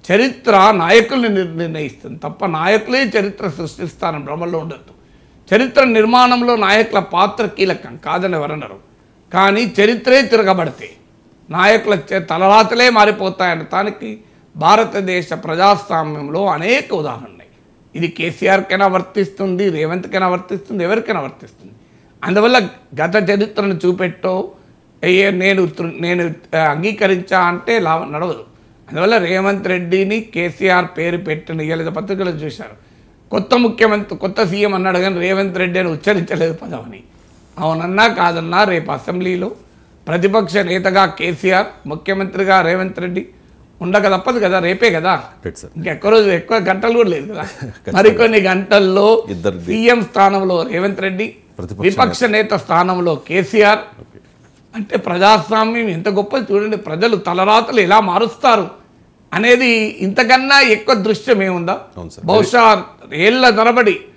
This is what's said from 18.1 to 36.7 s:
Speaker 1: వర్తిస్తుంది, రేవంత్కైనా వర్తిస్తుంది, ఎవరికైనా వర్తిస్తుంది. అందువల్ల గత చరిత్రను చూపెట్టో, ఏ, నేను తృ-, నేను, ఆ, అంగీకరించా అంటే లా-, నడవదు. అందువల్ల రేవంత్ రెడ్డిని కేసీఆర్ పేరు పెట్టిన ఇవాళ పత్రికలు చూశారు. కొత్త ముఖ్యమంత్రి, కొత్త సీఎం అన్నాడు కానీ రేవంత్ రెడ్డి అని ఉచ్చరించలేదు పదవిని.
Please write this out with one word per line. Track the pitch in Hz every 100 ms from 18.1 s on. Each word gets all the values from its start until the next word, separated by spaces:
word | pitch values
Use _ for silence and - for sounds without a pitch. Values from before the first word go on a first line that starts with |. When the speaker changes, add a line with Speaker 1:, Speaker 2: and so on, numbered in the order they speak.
| 165 165 254 190 190 185 185 196
Speaker 1:
వర్తిస్తుంది, | 185 185 214 196 - 196 180 202
రేవంత్కైనా | 160 156 180 180 196 185
వర్తిస్తుంది, | 180 190 196 - 208
ఎవరికైనా | 175 220 220 190
వర్తిస్తుంది. | 143 - 135 _ - - _ _ _ _
అందువల్ల | - 190 226 254 185 - _ 127
గత | 165 202 185
చరిత్రను | 202 214 214 202
చూపెట్టో, | 175 180 180 185 - 185 185 - - _ _ _ _
ఏ, | 170 185 196
నేను | 185 190 190 175
తృ-, | 156 170 -
నేను, | 175 180 170 160 - 160
ఆ, |
అంగీకరించా | 160 147 190 214 196 185 185 190
అంటే | 175 175 - 233
లా-, | 170 165 156
నడవదు. | 151 175 120 107 _ _ _ _
అందువల్ల | 151 190 233
రేవంత్ | 175 190 190 202 196
రెడ్డిని | 180 175 185 196 214
కేసీఆర్ | 226 160 170 - 190 180 180 -
పేరు | 170 175
పెట్టిన | 180 156 - 160
ఇవాళ | 156 160 165
పత్రికలు | 160 196 196 185
చూశారు. | 156 151 - 113 104 _ _ _ _ _
కొత్త | 208 196 247
ముఖ్యమంత్రి, | 240 233 226 208 196 175
కొత్త | 196 208
సీఎం | 202 196 202
అన్నాడు | 190 185 180
కానీ | 185 180
రేవంత్ | 180 190 196 180
రెడ్డి | 180 175
అని | 180
ఉచ్చరించలేదు | 151 202 202 170 160 165
పదవిని. | 160 220